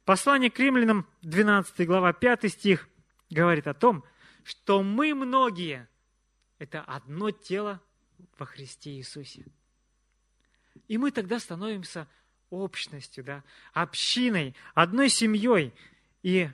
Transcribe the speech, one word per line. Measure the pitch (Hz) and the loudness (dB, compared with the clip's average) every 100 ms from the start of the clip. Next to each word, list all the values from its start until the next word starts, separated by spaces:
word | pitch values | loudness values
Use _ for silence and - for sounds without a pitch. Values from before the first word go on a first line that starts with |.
Послание | - 190 - 277 254 | 0 2 4 2 2
к | - | 2
римлянам, | 269 254 226 214 160 _ | 2 4 4 2 -2 _
двенадцатая | 165 170 214 202 - - 170 | -4 0 4 2 0 -2 0
глава, | 185 180 | 2 2
пятый | - 247 240 208 | 2 2 2 -2
стих, | - 202 175 - _ _ _ - | -2 2 2 0 _ _ _ -6
говорит | 156 175 160 147 | 0 2 2 -2
о | |
том, | 139 240 175 - _ _ _ | 0 2 2 -4 _ _ _
что | - - - 196 | -20 -8 0 0
мы | 196 214 302 | 2 0 -2
многие — | 285 262 262 254 180 170 131 120 _ _ _ _ _ _ - | -2 0 0 0 -2 -8 -10 -14 _ _ _ _ _ _ -20
это | 147 156 | -14 -14
одно | 147 139 120 151 214 | -12 -14 -12 -8 -6
тело | 208 - 190 208 190 _ _ _ _ 180 - | -6 -8 -6 -6 -10 _ _ _ _ _ -18
во | 139 | -18
Христе | - 135 - 151 | -16 -20 -18 -16
Иисусе. | 139 127 147 135 - - _ _ _ _ _ _ _ _ _ _ _ _ _ - | -16 -16 -18 -20 -20 -20 _ _ _ _ _ _ _ _ _ _ _ _ _ -8
И | 220 | -4
мы | 277 | -2
тогда | - 185 233 | -2 -4 -6
становимся | - 170 214 208 170 170 151 _ _ _ _ | -8 -10 -8 -8 -10 -14 -16 _ _ _ _
общностью, | 180 196 - - 143 131 - | -8 -8 -8 -14 -14 -18 -16
да, | 131 143 - - - | -14 -14 -16 -20 -8
общиной, | - 170 - - 240 247 196 139 - - | -4 -4 -4 -2 0 0 0 -2 -8 -2
одной | - 170 226 269 | 2 4 4 2
семьей | - 226 214 226 214 135 - - _ _ _ | 2 2 2 2 2 0 -6 -20 _ _ _
и | 185 185 160 | -2 0 0